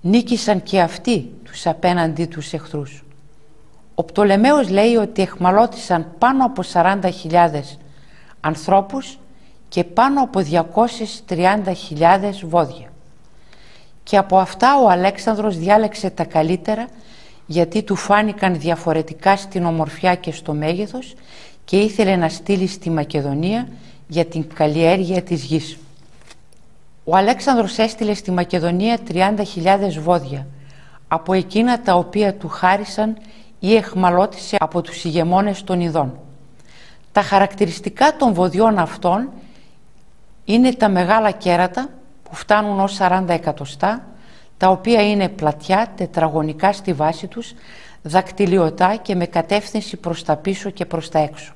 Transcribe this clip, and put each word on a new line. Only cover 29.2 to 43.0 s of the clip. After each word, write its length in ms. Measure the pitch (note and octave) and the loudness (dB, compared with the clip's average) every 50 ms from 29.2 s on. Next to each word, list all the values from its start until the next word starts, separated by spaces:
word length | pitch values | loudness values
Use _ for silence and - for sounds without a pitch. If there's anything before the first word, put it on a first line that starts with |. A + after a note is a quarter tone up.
| F#3 G3 G#3+ G#3 G#3 | 2 2 2 -2 -4
χιλιάδες 560 | G3 - F3+ E3 F#3 G3 G3 G3 G3 D#3 D#3 | -4 -6 -2 2 2 2 4 2 -2 -4 -4
βόδια, 480 | D3+ E3 F3+ E3+ C#3 C3+ C#3 C#3 C#3 - - - - - - - - - - - - - | 0 2 2 2 0 -4 -10 -10 -10 -12 -16 -18 -20 -20 -20 -20 -20 -20 -20 -20 -6 -4
από 240 | D#3+ E3 E3 - F#3+ | -4 -4 0 0 0
εκείνα 480 | F#3+ F#3 F#3 - G#3 A3+ B3 B3 A#3 | 0 0 0 0 0 2 2 0 0
τα 140 | A#3+ G3+ F#3 | 2 2 2
οποία 400 | F3+ F3 F3+ - G3+ G#3+ G3+ F#3+ | 2 2 0 0 0 0 0 0
του 140 | G3+ - D#3+ | -4 -10 -10
χάρισαν 680 | - - - F3+ F#3+ G3+ G#3 - - - G#3+ A3 A3 - - - - - - - - - | -8 0 2 2 2 2 -2 -6 -4 -2 -2 -2 -2 -6 -10 -20 -20 -20 -20 -20 -16 -6
ή 140 | - F#3 A3 | 0 4 4
εχμαλώτισε 840 | A3 G3+ - - F3+ F#3 F3+ F3 F3+ F#3+ G#3 G3 - - - - G3 | 4 2 0 -2 0 2 4 4 4 2 2 -2 -10 -10 -4 -2 0
από 200 | E3 D#3 - F3 | -2 0 -2 -4
τους 240 | E3+ - - - - | -4 -4 -10 -8 -8
ηγεμόνες 600 | F3 D3 F3 E3 E3+ F3+ F#3+ G3+ G#3 G3 F#3 - | -4 0 0 0 2 2 2 2 0 -2 -6 -4
των 160 | - F#3 F3+ | -4 -2 -2
Ινδών. 380 | F3 E3+ D3+ D#3+ C#3+ B2+ B2 - - - - - - - - - - - - - - - - - - - - | -2 0 0 0 -2 -2 -4 -10 -18 -20 -20 -20 -20 -20 -20 -20 -20 -20 -20 -20 -20 -20 -20 -20 -20 -2 0
Τα 100 | G#3 G3 | 0 0
χαρακτηριστικά 920 | - G3+ G3 G3 G3 G3 G3 G3+ E3+ - - - G#3 - - C4 D4+ D4+ | 4 4 4 4 2 2 -2 -2 -2 -2 -6 -10 -10 -2 2 2 2 4
των 180 | D4+ C#4 A#3+ G3+ | 4 2 2 2
βοδιών 440 | F3 F#3 F3+ C#3+ F3+ A3 A3+ G#3+ G3 | 2 0 0 2 2 2 4 4 2
αυτών 500 | E3 D3+ - - - F3 F3 G#3 B3 C4+ - - - - - - - - - - - - - - - - - - - - - - - | 0 -2 -4 -4 0 0 0 0 -2 -6 -10 -16 -20 -20 -20 -20 -20 -20 -20 -20 -20 -20 -20 -20 -20 -20 -20 -20 -20 -20 -20 -16 -4
είναι 280 | - G3+ A#3 B3+ B3+ B3 | 0 2 4 4 4 4
τα 160 | B3 A3 G#3 | 2 2 2
μεγάλα 420 | G3 F3+ F3+ F3 G#3 A3+ A3 G#3 | 2 2 2 4 2 4 4 2
κέρατα, 580 | F#3+ - - F3+ F3 E3+ F3+ F3+ F3+ - C4 C#4+ - - - - - - - | -2 0 0 0 2 2 2 0 -2 -6 -8 -8 -10 -18 -20 -20 -20 -20 -20
που 120 | - - | -18 -16
φτάνουν 460 | - - - G#3 G#3 G#3 G#3 G3+ G3 | -16 0 2 2 2 2 0 0 0
ως 140 | G3 G3 G3 | 0 -2 0
σαράντα 380 | - | 0